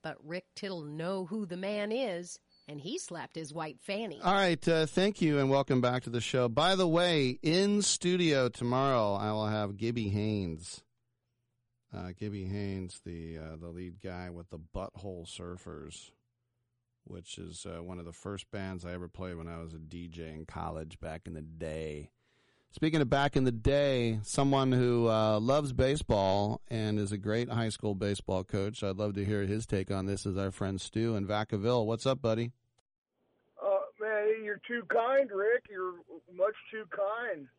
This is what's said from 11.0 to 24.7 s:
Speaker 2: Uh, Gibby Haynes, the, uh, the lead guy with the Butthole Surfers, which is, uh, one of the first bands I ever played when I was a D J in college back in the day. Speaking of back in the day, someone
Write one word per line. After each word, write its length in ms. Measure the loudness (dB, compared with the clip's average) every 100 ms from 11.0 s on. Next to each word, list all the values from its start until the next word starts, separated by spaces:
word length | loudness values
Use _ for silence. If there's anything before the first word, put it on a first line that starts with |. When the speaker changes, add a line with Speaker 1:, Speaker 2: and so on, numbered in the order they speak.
| _ _ _ _ _ _ _ _ _
Speaker 2:
Uh, 180 | -10 -10 -8
Gibby 280 | -6 -6 -4
Haynes, 560 | -4 -4 -4 -8 -10
the, 340 | -12 -10 -10 -10
uh, 180 | -10 -12
the 80 | -12
lead 320 | -10 -12 -10
guy 280 | -10 -8 -10
with 200 | -12 -14
the 80 | -16 -10
Butthole 540 | -10 -10 -10 -12 -10 -12
Surfers, 840 | -12 -12 -12 -12 -12 -14 -16 -20 _ _ _ _ _ _ _ _ _
which 340 | -18 -18 -14 -14
is, 280 | -12 -12 -10
uh, 180 | -10
one 160 | -10 -10
of 60 | -12
the 80 |
first 360 | -10 -8 -8 -8
bands 340 | -8 -6 -8 -8
I 80 |
ever 160 | -8 -10
played 260 | -10 -8 -8
when 140 | -10
I 100 | -10
was 140 | -10
a 60 | -12
D 280 | -12 -12 -12
J 220 | -10 -12
in 160 | -12 -12
college 520 | -8 -6 -8 -10 -12
back 220 | -10 -10 -10
in 60 |
the 80 | -12
day. 680 | -12 -10 -6 -6 -6 -8 -12 _ _ _ _ _ _
Speaking 300 | -4 0 2
of 80 | 4
back 240 | 4 4 4
in 80 |
the 80 | 2
day, 680 | 2 2 4 4 4 2 0
someone 480 | -2 2 4 4 4